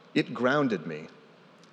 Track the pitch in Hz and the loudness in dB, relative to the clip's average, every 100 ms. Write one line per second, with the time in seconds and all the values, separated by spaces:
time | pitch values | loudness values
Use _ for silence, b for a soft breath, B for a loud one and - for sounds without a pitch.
0 | - 147 156 113 123 147 135 92 82 78 | -4 -2 -2 0 2 4 2 0 -4 -10
1 | 82 - - - - - - | -12 -18 -20 -20 -20 -20 -8